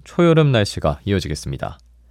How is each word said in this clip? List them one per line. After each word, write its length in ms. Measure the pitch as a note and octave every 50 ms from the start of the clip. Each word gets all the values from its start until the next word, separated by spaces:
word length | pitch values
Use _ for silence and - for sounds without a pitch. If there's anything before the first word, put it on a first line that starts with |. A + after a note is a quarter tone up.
| -
초여름 480 | - - - F3 E3+ D#3+ D#3+ D#3 C#3+
날씨가 480 | B2+ A2 G#2 - - - - D2+ D2 - -
이어지겠습니다. 720 | G2+ G2+ F#2 D2 - D2+ - - C#2+ C2+ - - - - - _ _ _ _ _ _